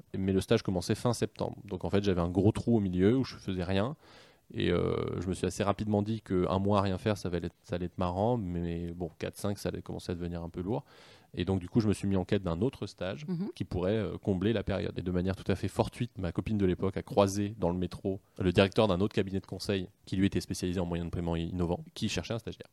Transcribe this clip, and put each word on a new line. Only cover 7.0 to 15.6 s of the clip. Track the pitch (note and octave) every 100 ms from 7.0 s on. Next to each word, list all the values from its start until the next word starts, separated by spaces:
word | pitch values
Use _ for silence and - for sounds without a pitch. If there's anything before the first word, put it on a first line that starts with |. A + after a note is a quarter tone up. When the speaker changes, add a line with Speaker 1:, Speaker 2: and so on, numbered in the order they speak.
| - G2+
Speaker 1:
ça | F#2
allait | F2 E2+
être, | -
ça | -
allait | F2 F2+
être | -
marrant, | F2+ F2+ G#2+ B2
mais | F#2+ F2 E2+ E2+ E2+
bon, | E2+ E2+ -
quatre, | F#2 -
cinq, | G2+ G2+
ça | F2
allait | F2+
commencer | - F2+ -
à |
devenir | F2+ F2 E2+
un | E2+
peu | E2+
lourd. | F2+ C3 - - - - _ -
Et |
donc, | F2+ F#2+
du | E2+
coup, | B2
je | G#2+
me |
suis | F#2+ G2+
mis | G2
en |
quête | F2+ G#2
d'un | F#2 E2
autre | A#2 - G2+
stage | - F#2 B2+ D3+
Speaker 2:
Mhm. | F3 G3
Speaker 1:
qui | F#4
pourrait, | - F#2 F2+ A2
euh, | F#2+ F2
combler | - F#2+ G2
la | A2+
période. | F#2+ F#2+ F#2 F2+
Et |
de | F2
manière | F2+ F2+ F#2+
tout | -
à |
fait | G2